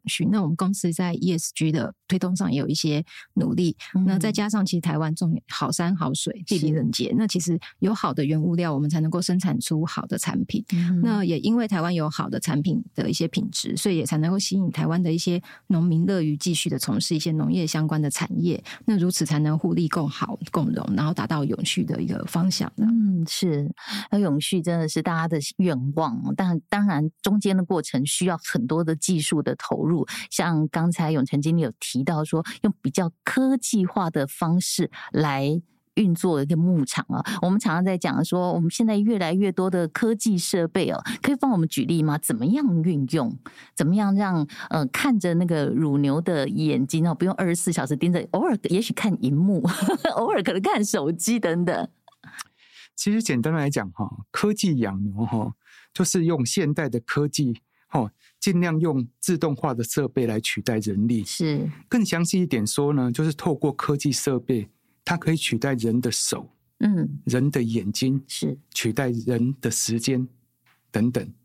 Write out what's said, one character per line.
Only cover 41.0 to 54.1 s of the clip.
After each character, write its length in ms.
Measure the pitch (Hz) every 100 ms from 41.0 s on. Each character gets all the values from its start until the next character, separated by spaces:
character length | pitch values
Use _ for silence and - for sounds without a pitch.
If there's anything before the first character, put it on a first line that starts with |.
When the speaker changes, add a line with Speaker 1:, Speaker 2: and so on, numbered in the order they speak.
| - 240
Speaker 2:
可 100 | -
以 40 | 277
帮 100 | 269
我 40 | 196
们 100 | 160
举 160 | - 156
例 180 | 165
吗？ 140 | 156 151
怎 180 | - 220
么 100 | 175
样 360 | 262 277 170
运 240 | 165 151 131
用？ 280 | 160 117 - - - -
怎 140 | - 151
么 80 | 196
样 180 | 202
让， 320 | 196 202 170 147 - -
呃， 160 | 160 135
看 300 | - 294 226
着 160 | 175 170
那 100 | 175
个 220 | 160 139
乳 300 | 127 156 143
牛 200 | 139 147
的 300 | 170 160 135
眼 360 | 143 156 135 135
睛 220 | 160 170
哦， 60 | 156
不 80 |
用 100 | 180 -
二 120 | 185
十 80 | 170
四 160 | -
小 140 | 165 135
时 100 | 143
盯 160 | 170
着， 160 | 175 -
偶 100 | 190
尔 160 | 339 233
也 180 | - 180
许 120 | 233
看 240 | - 220 175
荧 100 | 127
幕， 320 | 143 185 180 170 - 190
<laughs> 240 | 370 330 -
偶 120 | 233
尔 140 | 403
可 80 | 180
能 100 | 185
看 220 | 349 330
手 260 | 208 202 143
机 300 | 170 - 233
等 240 | 175 170
等。 240 | 175 98 - _ - _ - - - _ _ - - -
Speaker 3:
其 160 | -
实 100 | 220
简 180 | 220 127
单 120 | 151
来 160 | 165 143
讲 200 | 139 101
哈， 180 | - 104